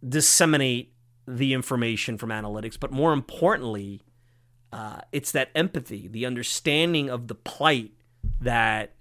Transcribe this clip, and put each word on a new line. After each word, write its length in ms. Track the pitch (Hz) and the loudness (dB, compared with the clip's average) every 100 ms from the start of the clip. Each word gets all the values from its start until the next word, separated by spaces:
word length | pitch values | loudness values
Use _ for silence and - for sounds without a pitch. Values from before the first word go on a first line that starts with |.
| 127 | -2
disseminate 840 | 143 143 - 165 151 135 123 127 _ _ _ - | 2 6 6 6 6 4 0 -4 _ _ _ -12
the 260 | 123 135 | -2 0
information 640 | 131 123 127 117 110 - 110 | 2 0 0 0 -2 -4 -6
from 120 | 117 | -6
analytics, 500 | 110 107 104 113 - | -6 -6 -6 -8 -8
but 140 | 139 | -6
more 180 | 131 160 | 0 2
importantly, 920 | 147 127 - 170 214 127 107 98 98 _ _ _ _ _ _ _ | 2 0 0 2 2 -2 -6 -8 -12 _ _ _ _ _ _ _
uh, 280 | 107 107 - - | -12 -12 -12 -8
it's 220 | 147 - | -6 -2
that 160 | 143 131 | -2 0
empathy, 540 | 156 180 - 123 104 95 | 0 0 -2 -8 -12 -10
the 180 | 110 123 | -6 -4
understanding 840 | 123 120 - - 147 170 165 139 | -4 -4 -4 0 2 2 2 0
of 180 | 123 120 | -6 -8
the 80 | 110 | -10
plight 560 | - - 151 139 110 _ _ _ - - | -12 0 2 2 0 _ _ _ -2 -2
that 540 | 117 117 113 110 107 - | 0 2 2 0 -4 -12